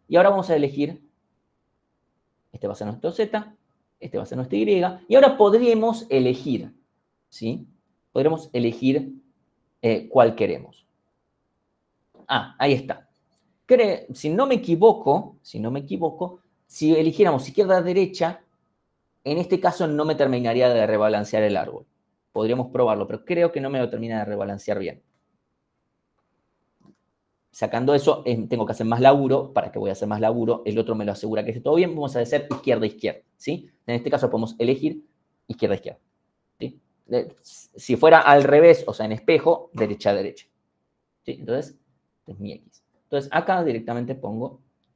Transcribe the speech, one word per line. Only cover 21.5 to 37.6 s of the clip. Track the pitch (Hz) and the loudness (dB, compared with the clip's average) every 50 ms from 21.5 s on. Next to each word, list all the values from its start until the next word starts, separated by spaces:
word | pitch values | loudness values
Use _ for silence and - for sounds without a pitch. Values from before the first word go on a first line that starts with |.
| 101 90 | 0 -2
árbol. | - - - - - _ _ _ _ _ _ _ _ _ | -4 -6 -10 -16 -18 _ _ _ _ _ _ _ _ _
Podríamos | _ 110 110 110 123 127 123 127 | _ -4 -2 0 -2 -2 -4 -4
probarlo, | 131 127 123 113 107 104 98 - | 0 0 0 2 0 -2 -4 -8
pero | 107 113 - | -8 -12 -6
creo | - 180 170 170 165 | -4 0 0 0 0
que | 170 143 | 0 -4
no | 135 135 | -6 -4
me | 139 135 | -4 -4
lo | 123 113 | -4 -4
termina | - 110 113 117 113 110 | -6 -8 -8 -6 -6 -6
de | 104 | -6
rebalancear | 104 104 101 101 101 101 98 - - 104 101 | -6 -6 -6 -6 -8 -8 -10 -6 -6 -6 -6
bien. | 95 80 - - _ _ _ _ _ _ _ _ _ _ _ _ _ _ _ _ _ _ _ _ _ _ _ _ _ _ _ _ _ _ _ _ _ _ _ _ _ _ _ _ _ _ _ _ _ _ _ _ _ _ | -6 -8 -12 -14 _ _ _ _ _ _ _ _ _ _ _ _ _ _ _ _ _ _ _ _ _ _ _ _ _ _ _ _ _ _ _ _ _ _ _ _ _ _ _ _ _ _ _ _ _ _ _ _ _ _
Sacando | _ - - 104 - 117 123 135 147 | _ -8 -8 -6 -4 -2 0 2 2
eso, | 139 143 156 147 - - | 2 2 2 0 0 -2
eh, | 123 123 117 107 - | -6 -4 -4 -4 -6
tengo | 127 117 107 | -4 -4 -4
que | 104 | -6
hacer | 107 - 113 | -6 -6 -4
más | 113 117 117 | -4 -2 4
laburo. | 131 135 139 143 139 131 131 135 135 - | 6 6 6 6 2 0 0 -2 -2 -2
¿Para | - 110 - - | -4 -4 -4 -4
qué | - 110 | -8 -6
voy | 104 98 | -6 -6
a | 95 | -6
hacer | - - 104 | -6 -6 -6
más | 104 107 | -4 -2
laburo? | 110 110 120 120 113 110 120 - - | 0 -2 0 0 0 -2 -2 -2 -4
El | 107 104 113 | -4 -4 -4
otro | 113 120 113 | -2 -2 -4
me | 107 104 | -4 -4
lo | 104 | -6
asegura | 101 - - 107 110 107 104 | -6 -6 -6 -6 -6 -4 -6
que | 117 | -6
esté | 110 120 | -10 -6
todo | - 139 151 | -2 0 2
bien. | 170 185 175 170 | 2 2 0 -2
Vamos | 156 147 135 135 | -6 -8 -6 -4
a | 123 | -4
hacer | 117 117 147 143 127 - | -4 -2 -2 -4 -2 -4
izquierda, | - - - 135 123 110 110 | -10 -6 -2 -2 0 0 0
izquierda, | 107 107 - - 104 - - _ _ _ | -6 -6 -6 -6 -6 -6 -6 _ _ _
¿sí? | _ - - 156 147 - - _ _ _ | _ -8 -8 -8 -8 -10 -18 _ _ _
En | - 120 | -6 -6
este | 120 120 151 | -4 -4 -2
caso | - 131 131 120 | -2 -2 -2 -2
podemos | - 110 113 113 - - | -2 -2 -6 -6 -6 -4
elegir | 117 120 - - - 156 - - - _ _ _ _ _ _ _ _ _ | -2 -2 0 -2 -2 -6 -6 -6 -16 _ _ _ _ _ _ _ _ _
izquierda, | 113 - - 151 - | -8 -6 -4 -4 -4
izquierda, | - - - - _ _ _ _ _ _ _ _ _ _ _ _ _ | -4 -6 -14 -18 _ _ _ _ _ _ _ _ _ _ _ _ _
¿sí? | 120 131 - _ _ _ _ _ _ _ | -14 -14 -14 _ _ _ _ _ _ _
Eh, | 120 123 - 165 - _ | -4 -4 -4 -6 -12 _
si | _ - - - | _ -20 -20 -20